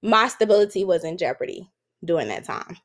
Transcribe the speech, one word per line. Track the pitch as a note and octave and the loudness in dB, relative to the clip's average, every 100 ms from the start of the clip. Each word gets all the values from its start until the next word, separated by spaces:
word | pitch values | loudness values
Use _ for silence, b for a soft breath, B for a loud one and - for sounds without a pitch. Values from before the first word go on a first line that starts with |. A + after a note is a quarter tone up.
my | G#3 A3 A#3+ | 4 2 2
stability | - G#3+ G#3 G3+ G3 | 0 4 4 4 0
was | F#3+ E3+ | 0 0
in | D#3+ E3+ | -2 -4
jeopardy | D3 C3 - - F#3 _ _ _ | -4 -4 -8 -10 -18 _ _ _
during | E3+ E3+ A2 | -4 -2 -2
that | G#2 | -6
time. | - G#2+ - F3+ | -8 -10 -10 -18